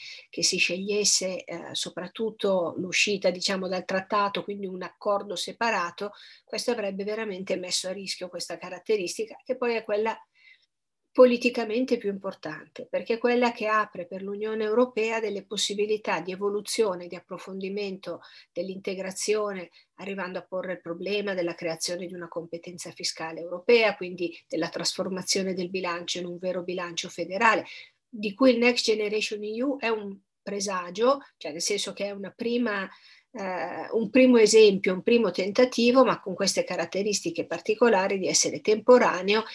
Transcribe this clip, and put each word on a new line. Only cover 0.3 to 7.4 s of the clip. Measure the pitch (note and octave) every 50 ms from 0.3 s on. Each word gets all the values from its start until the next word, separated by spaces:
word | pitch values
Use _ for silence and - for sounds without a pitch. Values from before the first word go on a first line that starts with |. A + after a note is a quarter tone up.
che | - -
si | E3 - F#3+
scegliesse, | E3+ - - F3 F#3 G3 G#3 G3+ G#3 G3+ - - - F#3 F#3+ F#3 E3+ -
eh, | - F3 E3 D3 C3+
soprattutto | - - - F3+ - E3+ F3+ F3+ - - A3+ G#3+ G#3+ - - G3 F#3+ F3+ E3+ D#3+ - -
l'uscita, | F3+ F3+ E3+ - - G#3 G3+ F#3+ F#3+ F#3
diciamo, | F3 F3+ - - G3 F#3+ F#3+ F#3
dal | F#3 F3+ F3+
trattato, | - F#3+ F#3+ F#3+ - A3 G#3 G3+ G3+ G3+ F3+ -
quindi | - G3+ G3+ G3
un | F#3 F#3 F3+
accordo | F3+ E3+ - _ - G#3+ G3+ G3 G#3 G3+ F3+
separato, | E3+ - F#3+ F#3 - A3+ A3+ G#3+ F#3+ E3+ F3 - - G3+ G3+ - - - - - - _
questo | - - G#3 - -
avrebbe | - A3 G3+ G3 G3 F#3+ G3
veramente | G#3 G#3+ G#3+ A3+ G#3 F#3 F3+